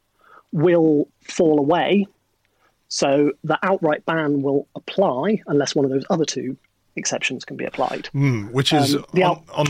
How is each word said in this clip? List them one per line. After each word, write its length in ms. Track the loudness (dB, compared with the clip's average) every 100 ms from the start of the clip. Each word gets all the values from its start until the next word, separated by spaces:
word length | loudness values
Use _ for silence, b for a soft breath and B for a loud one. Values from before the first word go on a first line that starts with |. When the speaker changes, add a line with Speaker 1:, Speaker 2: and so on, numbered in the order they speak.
| _ b b b b
Speaker 1:
will 560 | 0 2 4 4 2 0 _
fall 360 | -8 0 2 4
away. 480 | 2 2 2 0 0 _ _ _ _ _ _ _ -10
So 440 | -2 2 2 2 0
the 140 | -4 -2
outright 400 | 0 0 0 -2 -2
ban 360 | -2 0 -2
will 240 | 0 -2 -4
apply 640 | -14 -8 0 0 0 -2 -2 0
unless 260 | 0 0
one 100 | 0
of 60 | 0
those 140 | 0 -2
other 140 | -2
two 320 | -2 -4 -8 -10 _ _ _ -10
exceptions 480 | -6 -4 -6 -8
can 120 | -12 -10
be 80 |
applied. 440 | -8 -4 -4 -4 -6
Speaker 2:
Mm, 360 | 0 0 0 -2
which 200 | -2 0
is 240 | 2 2 0
Speaker 1:
Um, 80 | -2
the 80 | 0
out- 200 | 0 0 -6
Speaker 2:
un-, 120 | -4